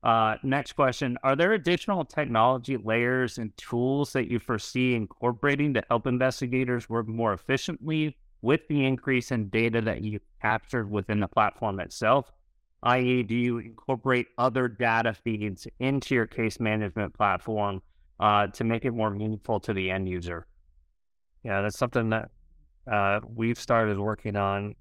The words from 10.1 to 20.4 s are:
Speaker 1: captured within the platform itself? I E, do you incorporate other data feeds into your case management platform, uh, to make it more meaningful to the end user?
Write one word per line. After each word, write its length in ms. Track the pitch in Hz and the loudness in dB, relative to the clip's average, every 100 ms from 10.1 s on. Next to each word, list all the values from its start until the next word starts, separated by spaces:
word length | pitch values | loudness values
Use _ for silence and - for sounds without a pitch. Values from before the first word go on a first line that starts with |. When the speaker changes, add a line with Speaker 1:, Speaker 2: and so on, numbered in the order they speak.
| 104 _ _ | -8 _ _
Speaker 1:
captured 480 | 110 110 - 123 104 | -2 -2 -2 -4 -2
within 300 | 104 95 104 | -4 -2 -2
the 80 | 98 | 0
platform 520 | - 107 - 110 95 | 2 2 0 -4 -4
itself? 520 | 87 - 110 135 131 - _ _ _ _ | -6 -2 2 2 2 -14 _ _ _ _
I 160 | 120 127 | 0 2
E, 240 | 127 127 | 4 2
do 140 | 107 117 | 2 0
you 220 | 120 117 | 0 -2
incorporate 680 | 110 113 - 131 131 127 120 - | -6 -16 -4 -4 2 0 0 0
other 280 | 123 120 127 | 0 2 0
data 480 | 104 120 113 117 | 0 2 2 2
feeds 540 | 107 - 107 107 92 - - | -2 -4 -2 -4 -6 -14 -4
into 380 | 131 139 - 131 | -2 0 0 0
your 100 | 110 | 0
case 320 | - 113 - | -2 -4 0
management 560 | 110 107 104 110 101 | -2 0 -2 -4 -6
platform, 680 | - 104 92 - 110 101 95 - _ _ _ | 0 0 0 -2 -2 -2 -4 -10 _ _ _
uh, 300 | 104 104 101 | 2 4 2
to 160 | - | 0
make 200 | 113 113 | -2 0
it 60 | 131 | -2
more 180 | 117 110 | 0 -2
meaningful 520 | 101 107 107 - 107 | 0 -4 -6 -2 -4
to 120 | - | -2
the 160 | 101 92 | -2 0
end 200 | 92 95 | -2 -2
user? 400 | 90 87 85 | -4 -6 -8